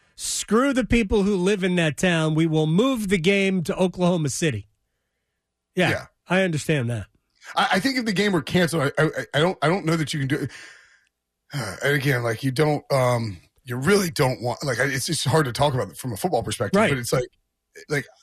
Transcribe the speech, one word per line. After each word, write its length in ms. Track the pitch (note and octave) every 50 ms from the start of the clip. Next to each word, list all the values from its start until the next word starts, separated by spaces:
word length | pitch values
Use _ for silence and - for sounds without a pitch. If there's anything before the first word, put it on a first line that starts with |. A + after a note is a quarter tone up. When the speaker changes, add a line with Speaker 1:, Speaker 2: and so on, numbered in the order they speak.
| _ _ _
Speaker 1:
Screw 580 | - - - - - - - G3+ A#3 C4 C#4+
the 120 | C4 C4 A#3
people 400 | - - A#3 A3+ F#3+ A3+ G#3+ F#3+
who 100 | G3+ G#3
live 300 | F3+ F3 G3 G#3+ G3 F3+
in 100 | F#3 F3+
that 220 | F3 E3 D#3 C#3
town. 400 | - - F#3 E3+ D#3+ D#3+ D#3 D#3
We 100 | D#3 E3
will 220 | E3 D#3 D#3 D#3 D#3
move 400 | D#3+ F3+ B3 C4+ C4+ A#3 G#3 F#3
the 100 | G3+ F#3+
game 460 | D3+ F#3+ G3+ G3 G3 G3 F#3+ F#3 D#3
to 100 | - F#3+
Oklahoma 540 | - F#3 F3+ F3 F3+ F3+ F3 F#3 F3 D#3 C#3
City. 400 | - - F3 D#3 B2 G2+ - - _ _ _ _ _ _ _ _ _ _ _ _ _ _ _ _ _ _ _ _ _
Yeah, 160 | F3+ F3+ C3+
Speaker 2:
Yeah. 160 | C3+ - - - _ _ _ -
Speaker 1:
I 140 | F3 F#3+
understand 460 | F#3+ F#3 D#3+ C#3+ - - D#3 C#3+ A#2+ A#2
that. 180 | A#2+ A2 G2 - _ _ _ _ _ _ - - -
Speaker 2:
I, 120 | - - -
I 80 | F#3 F#3+
think 180 | - C4+ C4 C4
if 60 | A#3
the 80 | A3+
game 180 | F#3+ F3 G3+ G#3
were 120 | F#3 E3+
canceled, 500 | - - - F3+ F3 E3 D#3+ E3 C3+ C#3 -
I, 60 | -
I, 80 | D#3 D#3 - C3 C#3+ - -
I 60 | C#3
don't, 180 | D#3+ F3+ F#3 -
I 60 | -
don't 180 | D3+ F3+ G3+ D#3
know 120 | D#3+ E3+
that 180 | E3 D#3 - -
you 60 | D3+
can 80 | C#3 B2+
do 80 | D3
it. 140 | - C#3+ - - - - - - - - _ _ _ _ _ _ _ _ _ _ _ _ _
<sighs> 300 | - C#3+ A2+ G2+ F#2 -
And 140 | - C3+ D3
again, 260 | D3 B2 C#3+ C3 B2
like, 220 | A#2 A#2 A2+ - -
you 80 | C3+
don't, 320 | B2+ C3+ D3+ D3+ D3 C#3 - _
um, 460 | C#3 C3+ B2+ B2 B2 A#2 A#2 G#2+ F#2 E2 - _ _ _ _
you 120 | B2 A#2+
really 340 | B2 C3+ F3+ G#3 G3+ F#3+ E3+
don't 300 | - - C#3 C3 B2+ -
want, 220 | A#2 B2 A#2+ - -
like, 140 | C#3+ A#2+ G#2+
it's, 300 | C3+ C#3 C3 C3+ - -
it's 160 | E3 - -
hard 220 | C3 A#2 D#3+ D3+
to 60 | B2+
talk 220 | A2+ - C#3+ D3 C3
about 140 | B2+ G#2 F#2
it 80 | -
from 160 | - - B2+
a 40 | G#2+
football 280 | - - F#3+ - A#2 G2+
perspective, 340 | G#2+ G#2+ - A2 F#2+ - G3
Speaker 1:
Right. 120 | A3+ F3
Speaker 2:
but 80 | C#3+ B2+
it's 140 | A#2+ -
like, 160 | - C3 B2+ - _ _ _ _ _ _ _ _ _ - - -
like, 180 | D#3 C#3+ - - - _